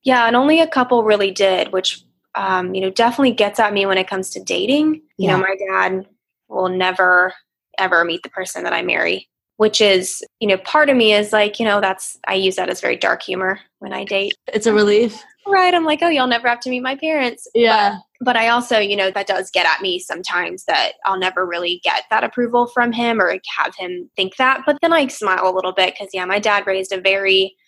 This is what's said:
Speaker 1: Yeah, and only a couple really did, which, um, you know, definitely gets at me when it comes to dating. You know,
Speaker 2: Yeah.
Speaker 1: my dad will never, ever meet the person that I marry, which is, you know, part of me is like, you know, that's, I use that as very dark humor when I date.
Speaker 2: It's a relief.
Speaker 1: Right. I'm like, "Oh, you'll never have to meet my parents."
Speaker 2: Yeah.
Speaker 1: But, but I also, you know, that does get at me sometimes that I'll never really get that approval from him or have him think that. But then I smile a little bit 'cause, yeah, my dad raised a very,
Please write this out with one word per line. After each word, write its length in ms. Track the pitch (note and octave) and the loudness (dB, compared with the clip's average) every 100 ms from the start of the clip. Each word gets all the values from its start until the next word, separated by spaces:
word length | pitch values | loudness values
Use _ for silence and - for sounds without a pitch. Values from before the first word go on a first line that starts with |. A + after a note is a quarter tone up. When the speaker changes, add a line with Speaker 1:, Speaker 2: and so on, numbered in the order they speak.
Speaker 1:
Yeah, 220 | C4 B3+ A#3 | 0 2 2
and 100 | A#3+ | 2
only 260 | C#4 D#4+ | 4 4
a 60 | D#4+ | 2
couple 360 | C4+ B3 A#3+ | 0 2 2
really 280 | G#3+ G#3 G3 | 4 2 2
did, 420 | F#3+ G3 F#3 - | 2 2 2 0
which, 280 | F#3+ F#3 - _ _ _ - | -2 -4 -6 _ _ _ -6
um, 380 | G3 F#3 F3+ | -2 -2 -2
you 60 | F#3+ | -4
know, 80 | F#3+ | -4
definitely 420 | F#3+ A#3 B3 C4+ | 2 0 2 2
gets 280 | A3+ G#3 G3+ | 2 0 2
at 140 | G#3 | 0
me 120 | G3+ G3 | 2 0
when 120 | F#3+ | 0
it 100 | F#3 | -2
comes 220 | F#3+ F#3+ | -4 -6
to 80 | F#3 | -10
dating. 580 | F#3+ F3+ G3+ C#4+ D#4 D#4 _ - | -6 -4 0 2 2 0 _ -4
You 100 | F#3+ | 0
know, 100 | F#3 | 2
Speaker 2:
Yeah. 80 | F#3+ | 0
Speaker 1:
my 60 | F#3+ F#3+ | -2 -4
dad 380 | F#3+ F#3 F#3+ G3 _ _ _ - | 0 0 -2 -6 _ _ _ -10
will 220 | G#3+ F#3 | -4 -2
never, 640 | F#3 F#3 F#3 F#3 F3+ F#3 - _ _ _ - | 0 -2 2 4 4 2 -2 _ _ _ -4
ever 280 | F#3+ F3 E3+ | 0 2 0
meet 180 | E3+ | -4
the 60 | F#3 | -10
person 340 | - F#3 F3+ | -12 -10 -8
that 100 | F3+ | -6
I 80 | F#3 | -4
marry, 460 | F3+ - E3+ F#3+ - _ _ - | -2 -2 -2 -4 -8 _ _ 0
which 240 | G#3+ G#3+ | 0 4
is, 420 | G#3 F#3 F#3 - - - | 4 2 0 -8 -12 -6
you 80 | G#3 | -2
know, 100 | F#3+ | -2
part 320 | - D4+ D4 | 0 2 4
of 60 | B3+ | 4
me 180 | A3 | 4
is 200 | G#3 G#3 | 4 2
like, 260 | G#3+ G#3 G#3 | 2 0 0
you 60 | A3+ | -2
know, 160 | G3+ | 0
that's, 360 | G3 F#3+ - - - | 0 -2 -8 -12 -6
I 100 | F#3+ | -2
use 200 | F#3+ F#3+ | 0 -2
that 140 | F3+ | -4
as 100 | F#3 | -4
very 140 | G3+ - | -4 -2
dark 260 | F#3+ F#3 | -2 -2
humor 380 | - F#3 F#3+ G3 - _ | -4 -6 -4 -4 -8 _
when 120 | G#3 | -12
I 120 | - G3+ | -10 -4
date. 280 | G3 G3+ - - | -4 -4 -6 -6
Speaker 2:
It's 120 | A3 A3+ | -2 2
a 80 | |
relief. 480 | G#3+ G#3 G#3 A#3 - - _ G4+ | 2 4 4 2 -2 -18 _ 0
Speaker 1:
Right. 280 | F#4+ F4+ | 2 4
I'm 100 | F4 | 4
like, 160 | D#4+ D4+ | 2 0
"Oh, 60 | E4+ | 2
you'll 200 | D4 B3+ | 2 2
never 200 | A#3 A#3+ | 0 0
have 140 | A#3+ | -2
to 80 | B3+ | -4
meet 100 | B3+ | -6
my 160 | B3+ C#4 | -4 -6
parents." 540 | D#4+ D#4 B3+ - - | -2 -2 -2 -6 -4
Speaker 2:
Yeah. 440 | A3+ A#3 A3 G3+ G3 - - | 2 4 4 2 -2 -12 -8
Speaker 1:
But, 40 | B3 | -2
but 100 | A#3 | 0
I 100 | A3+ | 2
also, 320 | A#3+ B3 A3 | 0 2 0
you 160 | G3+ G3+ | 0 0
know, 160 | F#3+ | -2
that 160 | G3 G3 | -2 -4
does 240 | F#3 F#3 | -4 -2
get 140 | F#3 E3 | -2 0
at 160 | D3+ | 0
me 180 | F#3+ F3+ | -2 -6
sometimes 640 | - F3 F#3 F3+ E3+ F#3 - | -8 -10 -6 -4 -4 -6 -2
that 240 | D3+ A2+ - - | -2 -2 -4 -4
I'll 140 | F#3+ | -2
never 260 | F#3 F#3 F#3 | -2 -2 -4
really 360 | E3+ F3 F3+ | -4 -4 -4
get 200 | F3 - - | -2 -4 -2
that 140 | A3 | -2
approval 440 | A#3 B3 A#3 A#3+ A#3+ | -2 -2 0 0 0
from 260 | B3+ A#3+ | 0 -2
him 260 | A3+ A#3+ A3+ | 0 0 0
or 180 | F3+ - - - | 0 -2 -6 -4
have 180 | D#3 - | -4 -4
him 340 | F3+ F3+ F3+ - | -10 -10 -10 -6
think 220 | F#3+ - | -6 0
that. 240 | C4 C4 D4 | 0 0 0
But 120 | C#4+ | 0
then 120 | E4 | 2
I 140 | E4 C#4 | 2 0
smile 380 | - G3+ F#3 F#3+ | -2 -2 0 0
a 60 | |
little 200 | F#3 F#3 | 0 -2
bit 240 | F#3 F#3 - | 0 0 -2
'cause, 100 | G3 | -10
yeah, 100 | F#3+ | -8
my 160 | F3+ G3+ | -2 -2
dad 260 | G#3+ G3+ G3 | 2 0 0
raised 280 | F#3+ F#3+ | -4 -4
a 80 | F#3+ | -2
very, 560 | F#3+ G3 G3 F#3+ F#3+ _ | 0 0 2 2 0 _